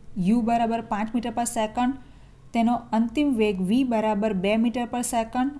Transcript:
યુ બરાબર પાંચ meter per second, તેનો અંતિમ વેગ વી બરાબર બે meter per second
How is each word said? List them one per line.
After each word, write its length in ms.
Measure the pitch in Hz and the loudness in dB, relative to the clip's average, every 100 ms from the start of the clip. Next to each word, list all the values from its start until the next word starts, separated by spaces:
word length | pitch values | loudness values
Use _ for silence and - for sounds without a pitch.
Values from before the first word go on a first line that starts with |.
| - - | -10 -2
યુ 240 | 180 233 | 2 2
બરાબર 400 | 220 233 233 233 | 2 2 0 -2
પાંચ 340 | 226 208 214 240 | -4 -4 -2 -2
meter 160 | 233 | -4
per 140 | 226 240 | -4 -2
second, 480 | - 214 220 247 269 - - - - - | -2 -2 0 -2 -2 -10 -20 -20 -20 -4
તેનો 200 | 233 226 240 - | 0 2 0 0
અંતિમ 420 | 226 233 302 294 226 | 0 0 2 2 4
વેગ 260 | 214 190 | 2 2
વી 220 | 185 240 | 2 2
બરાબર 500 | 262 220 214 208 220 | 2 2 2 0 0
બે 220 | 196 190 220 | 0 0 2
meter 300 | 240 247 240 | 2 0 -4
per 180 | 247 | -4
second 460 | 240 233 226 254 269 | -2 -2 -2 -2 -2